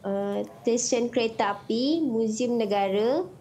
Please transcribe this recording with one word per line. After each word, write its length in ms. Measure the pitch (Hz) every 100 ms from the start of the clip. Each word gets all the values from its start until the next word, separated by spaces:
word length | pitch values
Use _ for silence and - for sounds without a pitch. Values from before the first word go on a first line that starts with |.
uh, 400 | 202 196 202 202 208 -
stesen 480 | - 233 - 240 240
kereta 480 | 240 226 226 202 202
api, 480 | - 220 269 330
muzium 560 | 285 226 220 220 247 240
negara, 640 | 208 202 196 196 226 311 359 -